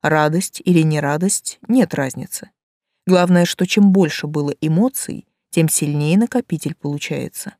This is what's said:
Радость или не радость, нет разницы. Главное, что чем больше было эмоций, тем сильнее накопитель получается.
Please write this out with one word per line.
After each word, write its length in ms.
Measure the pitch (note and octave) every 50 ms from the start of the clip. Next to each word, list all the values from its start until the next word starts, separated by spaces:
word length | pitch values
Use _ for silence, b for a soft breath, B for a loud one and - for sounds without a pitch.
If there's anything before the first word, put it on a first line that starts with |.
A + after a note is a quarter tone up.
Радость 600 | - D3+ D#3 D#3 D3+ D3+ D#3 F3 F#3+ - _ - -
или 160 | F#3 F3+ E3
не 200 | D#3+ D#3+ D3+ D3+
радость, 580 | C#3+ C#3+ D3 D3+ F3 G3 - - _ - - _ -
нет 260 | - A3+ C4 A3 - -
разницы. 580 | - C#3 C3 - C3 - - - - - _ _ _ _ _ _ _ _ _ _ _ _
Главное, 380 | - F#3 F3+ F3+ F3 F3+ F3 F3
что 240 | - - - F3+
чем 240 | F3+ - G#3+ G3+ G3+
больше 360 | F#3 G3 F#3 D3+ - - -
было 260 | D3 D3+ D3+ C#3+ C#3+ C#3+ _
эмоций, 640 | - D#3 D#3+ E3+ A3+ C4 - - - - - - - _ _ _ _ _
тем 180 | - F3 D#3+
сильнее 500 | D#3 - - - D3 D3 D3 D3 D3+ E3+
накопитель 560 | G3 A#3 A#3 - B3 B3 _ F3 D#3 - C#3+ E3
получается. 840 | _ - D3 D3 D3 - - D#3+ C#3 C3 - _ - - - -